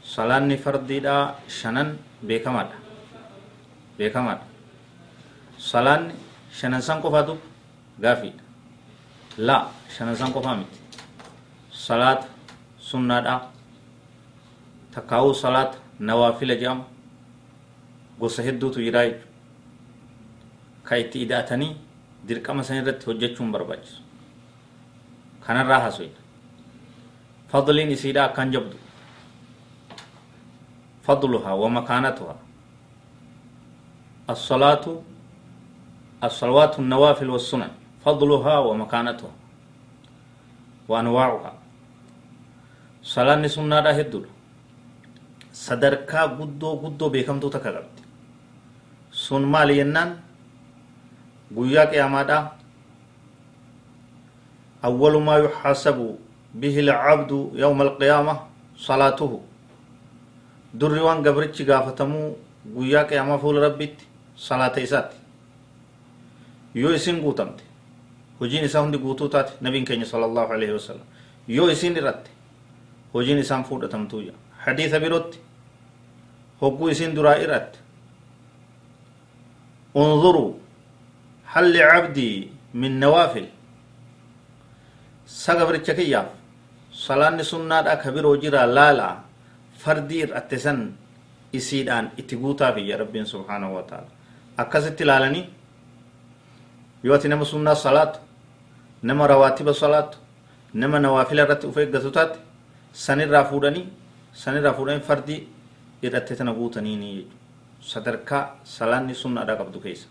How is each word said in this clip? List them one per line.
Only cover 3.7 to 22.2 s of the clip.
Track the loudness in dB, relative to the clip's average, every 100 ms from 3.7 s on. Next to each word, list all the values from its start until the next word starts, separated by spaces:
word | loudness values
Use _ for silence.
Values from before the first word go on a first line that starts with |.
| -20 -20 -6
Beekamaadha. | -4 -4 -6 -6 -12 -20 -20 -20 -20 -20 -20 -20 -20 -20 -20 -14
Salaanni | -2 0 4 2 0 -12 -20 -20 -20 -8
shanan | -4 -4
san | -4 -4
qofaatu | 0 0 0 -6 -14 -20 -20 -20 -20 -4
gaafiidha. | 0 0 -4 -16 -20 -20 -20 -20 -20 -20 -20 -20 -20 -6
Laa, | 0 0 0 -14 -20 -10
shanan | -8 -6
san | -4
qofaa | -4 -4 -6
miti. | -8 -16 -20 -20 -20 -20 -20 -20 -20 -20 -20
Salaata | -16 -4 2 2 2 -4 -20 -20 -20 -20 -20
sunnaadhaa. | -10 -4 0 0 0 -4 -6 -20 -20 -20 -20 -20 -20 -20 -20 -20 _ -20 -20 -20 -18
Takkaa'uu | -16 -4 2 2
salaata | 2 0 0 0 -4 -20 -10
nawaafila | -2 2 2 2 -2
jedhama. | -2 -2 -6 -10 -20 -20 -20 -20 -20 -20 -20 -20 -20 -20 -20 -20 -8
Gosa | -6 -4
hedduutu | -6 -4 -4 -4
jiraa | -2 2
jechuudha. | 0 -2 -16 -20 -20 -20 -20 -20 -20 -20 -20 -20 -20 -20 -20 -20 -20 -20
Ka | -4 -2
itti | -2 -6
ida'atanii | -4 -4 -2 -4 -4 -8 -20 -20 -20 -20